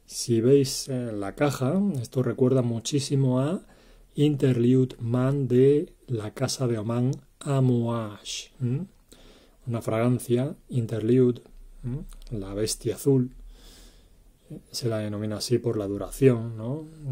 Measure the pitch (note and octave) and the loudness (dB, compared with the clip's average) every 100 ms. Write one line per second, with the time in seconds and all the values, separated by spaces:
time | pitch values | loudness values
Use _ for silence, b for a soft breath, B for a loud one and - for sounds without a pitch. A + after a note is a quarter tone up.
0 | b - - A2+ A#2+ C#3+ C3+ - - B2+ | b -8 0 2 6 6 4 -2 -6 -6
1 | A#2+ G#2 G2 - D3 C3 C3 F#3 G3+ C#3+ | -6 -6 -6 -2 -2 0 0 0 0 -2
2 | A#2 C3 B2 A2 B2+ C3 A#2+ A2+ - D3 | -4 -2 0 2 4 4 2 -2 -2 -2
3 | C3+ C#3 C3+ B2+ C#3 G3 - b b b | 0 0 2 2 0 -4 -8 b b b
4 | b - D3 C#3 C#3 A#2+ A#2+ C3 B2+ - | b 0 0 2 2 4 4 4 2 -2
5 | A#2 B2 C3 C#3+ B2 B2 C#3 D3 D3 _ | -4 0 0 0 2 6 6 4 0 _
6 | - A#2 G#2 - B2+ - B2+ A2+ G#2+ A#2 | -8 -6 -6 -6 -4 -2 -2 -2 -2 0
7 | B2+ D3 - - - C#3 B2+ A#2+ A#2 A#2 | -2 -2 -10 -12 -2 2 2 2 0 -4
8 | A2 G#2 - - - - B2 C#3 F#3 _ | -6 -12 -12 -12 -12 -6 -4 -4 -6 _
9 | _ b b b b b - A#2 - A2+ | _ b b b b b -8 -6 -2 0
10 | A#2+ B2 - A#2+ C#3 - - B2+ A2 A2+ | 2 0 0 0 0 -6 -6 -4 -4 -2
11 | A2 B2+ B2 A#2 - - - - B2 C#3 | 2 4 4 2 -8 -20 -20 -14 -10 -10
12 | F#3+ - - A2 F#2+ G2+ A2 - A2+ G2 | -12 -16 -12 -10 -8 -4 -4 -2 -4 -2
13 | C#3 C3+ B2+ - - b b b b b | 2 4 2 -4 -20 b b b b b
14 | b b _ _ - D3 - - A#2+ A2 | b b _ _ -20 -20 -14 -6 -4 -4
15 | G#2+ G#2 G#2+ G#2 - A#2+ A#2+ G#2+ G2+ G2+ | -4 -6 -6 -6 -2 0 0 -2 -2 -4
16 | F#2 - C3+ A#2 A#2 A2 A#2 D3+ D#3 D#3+ | -6 4 4 4 -2 -8 -8 -8 -10 -12
17 | C#3+ | -8